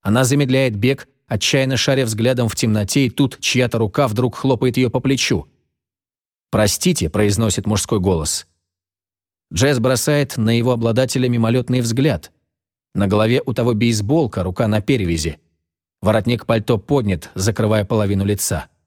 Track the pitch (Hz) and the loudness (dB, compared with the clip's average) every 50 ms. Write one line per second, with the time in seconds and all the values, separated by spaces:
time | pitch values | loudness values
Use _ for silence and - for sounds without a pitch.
0 | - 98 107 123 131 120 143 143 143 127 127 131 135 127 107 101 104 131 139 - | -2 0 2 2 2 2 2 2 0 2 2 2 2 0 0 0 0 0 0 0
1 | - - _ _ _ - 117 104 - - - 135 135 131 135 120 - - 135 135 | -4 -18 _ _ _ -6 -6 -4 -2 0 0 0 0 0 0 -2 0 0 0 0
2 | 131 113 110 107 113 127 131 123 120 110 - - - 113 107 107 104 101 - 143 | 0 -2 -2 0 0 0 2 2 0 -2 -2 -2 -2 0 0 0 0 0 0 2
3 | 135 120 - - 143 123 - - - - - 123 127 117 - 113 113 101 - - | 2 2 2 0 0 0 -2 -4 -6 -2 0 0 0 0 0 0 -2 -2 0 0
4 | 143 123 110 110 127 120 - - - 135 131 110 131 127 120 131 127 117 - 127 | 0 0 0 0 -2 -2 -2 -2 -2 0 0 2 0 0 2 2 0 0 0 -2
5 | - 135 139 - - - 120 82 - - _ _ _ _ _ _ _ _ _ _ | 0 0 0 0 0 0 -2 -2 -4 -6 _ _ _ _ _ _ _ _ _ _
6 | _ _ _ _ _ _ _ _ _ _ - 107 107 101 - - - 180 175 - | _ _ _ _ _ _ _ _ _ _ 0 2 2 2 0 0 0 0 0 0
7 | - 80 - - 107 101 98 104 113 110 - - 101 104 107 101 - - 117 104 | -2 -2 0 0 2 2 2 2 0 0 0 -2 -2 -2 -2 -2 -2 0 -2 0
8 | 90 98 92 82 78 - - - - _ _ _ _ _ _ _ _ _ _ _ | 0 0 0 0 -2 -4 -6 -6 -8 _ _ _ _ _ _ _ _ _ _ _
9 | _ _ _ _ _ _ _ _ _ - - 82 123 143 143 123 113 127 131 120 | _ _ _ _ _ _ _ _ _ -8 -2 0 2 2 2 2 2 0 0 0
10 | - 160 147 147 143 - - - 110 110 117 117 117 127 123 117 113 117 110 120 | 0 0 0 0 0 -2 -2 -2 0 2 2 2 2 0 0 0 0 0 0 0
11 | 131 127 - 135 127 123 120 117 113 113 120 127 120 - 123 127 120 117 113 123 | 0 0 0 0 0 0 0 0 2 2 0 0 0 0 -2 -2 0 -2 0 0
12 | 135 156 107 80 - - _ _ _ _ _ _ _ _ _ _ _ _ - 95 | 0 0 0 -2 -6 -12 _ _ _ _ _ _ _ _ _ _ _ _ -4 -2
13 | 101 95 101 104 110 113 123 151 - - 117 - 117 123 117 107 120 117 113 107 | 0 0 2 2 2 2 2 0 0 -2 -4 -2 0 0 0 2 2 0 0 0
14 | 104 101 143 165 151 110 - 98 87 90 87 - 120 107 107 107 98 - 139 120 | 0 0 0 0 0 0 -2 -4 -4 -4 -2 -2 0 0 0 0 0 0 0 0
15 | 95 85 85 80 78 82 76 - _ _ _ _ _ _ _ _ _ _ _ _ | 0 0 -2 -2 -2 -4 -6 -10 _ _ _ _ _ _ _ _ _ _ _ _
16 | - 107 110 113 101 120 123 117 - - 117 110 104 - 120 101 - - 143 139 | 0 0 2 2 2 0 -2 -2 0 0 -2 0 0 0 -2 -2 0 -2 -2 0
17 | 110 101 92 78 - - - 98 95 113 101 - 110 107 110 107 101 - 123 107 | 0 0 -2 -4 -6 -10 -8 -4 -2 -2 0 0 0 0 2 0 0 0 0 0
18 | 104 98 101 98 98 98 104 101 - - 95 80 - - _ _ _ | 0 0 0 0 0 0 -2 -2 -2 -4 -4 -6 -8 -10 _ _ _